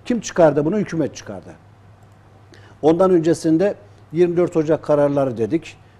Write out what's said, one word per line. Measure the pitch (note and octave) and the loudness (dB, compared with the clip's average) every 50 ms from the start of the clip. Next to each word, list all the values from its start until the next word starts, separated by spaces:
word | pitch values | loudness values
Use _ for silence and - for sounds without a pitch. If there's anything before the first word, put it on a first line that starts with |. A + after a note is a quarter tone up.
| - | -6
Kim | - B3 A3+ | -4 -4 -4
çıkardı | - - - - E3+ D3+ C#3+ D3+ C#3+ | -4 -4 0 2 4 4 4 2 0
bunu? | D#3 G3 G#3+ | -2 -2 -2
Hükümet | F#3 - - E3 D3 A2+ - | -4 -4 -4 -4 -4 -6 -6
çıkardı. | - - - G#2 F#2 - - D#2+ - - - - _ - - - - - - - _ _ _ _ - - _ - - - - - - | -12 -16 -16 -16 -16 -16 -18 -20 -20 -20 -20 -20 _ -20 -20 -20 -20 -20 -20 -20 _ _ _ _ -20 -20 _ -20 -20 -20 -20 -12 0
Ondan | - D3+ E3 E3+ F#3+ F#3+ | 2 2 2 4 4 4
öncesinde | F#3 E3+ D#3 E3+ D#3+ D#3 - E3 D#3+ E3 F#3+ G3+ - - - - - - - - D3 | 4 2 2 2 0 0 0 0 2 2 2 0 -2 -4 -12 -20 -20 -20 -20 -8 -2
yirmi | D#3+ F3 F3 E3+ E3 | 0 0 0 2 0
dört | F3+ D#3 - E3 | -2 0 0 -2
Ocak | D3+ D3+ D#3+ C#3+ - | 0 0 -2 -2 0
kararları | - D3+ C#3+ C#3+ C#3+ C#3+ C#3 C#3 C3+ A#2+ G#2+ | 0 0 2 2 2 0 0 -2 -2 -2 -4
dedik. | A2+ G#2 D3 E3 - - - - - - _ _ | -4 -2 -2 -4 -6 -8 -16 -20 -20 -20 _ _